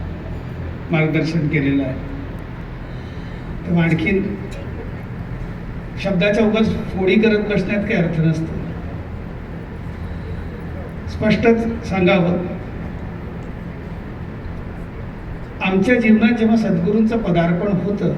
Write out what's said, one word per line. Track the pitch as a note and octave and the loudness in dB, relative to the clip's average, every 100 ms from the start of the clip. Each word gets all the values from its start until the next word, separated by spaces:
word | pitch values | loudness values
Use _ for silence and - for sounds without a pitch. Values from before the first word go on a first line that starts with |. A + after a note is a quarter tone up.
| - - - - - - - - - | -8 -8 -8 -8 -8 -8 -6 -6 -2
मार्गदर्शन | D#3+ D#3 D3+ D3 E3+ D3 | 2 4 2 2 2 2
केलेलं | D3 C3+ C#3 | 2 4 2
आहे. | C3+ C3 - - - - - - - - - - - - - - - - F3 | 2 -2 -6 -6 -8 -8 -8 -10 -10 -10 -8 -8 -8 -8 -8 -8 -8 -6 0
तेव्हा | E3+ | 2
आणखीन | E3 E3 E3 F#3+ G3 G3+ - - - - - - - - - - - - - - - - | 4 2 2 2 0 -4 -6 -8 -8 -8 -8 -8 -8 -8 -8 -8 -8 -8 -8 -8 -8 -4
शब्दाच्या | F#3+ F3 G#3 A3 G#3+ | 0 2 4 6 4
उगाच | G#3+ F3+ | 6 4
फोडी | - - F3+ F#3 G#3+ | 2 -2 0 4 6
करत | A3 G#3 | 6 4
बसण्यात | G3+ G3+ - G#3 | 2 0 2 0
काही | - | 0
अर्थ | F#3 D#3+ D#3+ | 2 2 2
नसतो. | D#3+ D#3+ D#3+ - - - - - - - - - - - - - - - - - - - - - - - - - - | 2 2 -2 -4 -6 -6 -6 -8 -8 -8 -8 -10 -10 -10 -10 -10 -10 -8 -8 -8 -8 -8 -8 -8 -10 -8 -8 -8 -8
स्पष्टच | - G#3+ G#3+ A#3 A3+ A3+ A3+ - | -2 2 4 6 6 4 -2 -2
सांगावं, | F#3+ F3+ F#3+ E3+ F3 F3+ - - - - - - - - - - - - - - - - - - - - - - - - - - - - - - - | 2 4 6 4 2 -2 -6 -8 -8 -8 -8 -8 -8 -8 -8 -8 -8 -10 -10 -10 -10 -10 -10 -10 -8 -8 -8 -8 -10 -10 -10 -10 -10 -10 -10 -10 -6
आमच्या | F#3+ G3 A#3 A#3+ | 0 2 4 4
जीवनात | A3 G#3+ A3 A3+ | 6 6 6 4
जेव्हा | A3+ A3+ | 4 4
सद्गुरूंचं | F#3+ E3+ F#3 A3 A3 A3+ | 4 2 4 4 4 2
पदार्पण | G3 E3+ E3+ F3 G#3 | 2 4 4 2 2
होतं, | F#3 G3+ G3 E3+ | 0 0 0 0